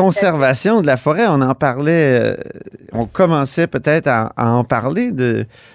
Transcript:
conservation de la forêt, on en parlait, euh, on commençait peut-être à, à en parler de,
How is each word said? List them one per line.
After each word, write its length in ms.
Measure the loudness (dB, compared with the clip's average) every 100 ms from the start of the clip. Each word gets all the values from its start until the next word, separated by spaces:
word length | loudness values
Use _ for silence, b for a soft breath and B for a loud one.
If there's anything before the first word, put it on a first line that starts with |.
conservation 800 | 2 2 0 2 0 0 0 2
de 60 | 2
la 80 | 0
forêt, 300 | 0 0 2
on 140 | 2
en 120 | 0
parlait, 640 | 0 -2 -2 0 2 2 2
euh, 180 | 0 -4 -10 -16 -18 -20 -10
on 120 | -6 -4
commençait 640 | 0 2 2 -2 -2 -2
peut-être 400 | -2 0 0 0
à, 240 | 0 -2 -2
à 140 | 0
en 100 | 0
parler 480 | 0 -2 -2 -2 -4
de, 320 | -2 0 -2 -4 B B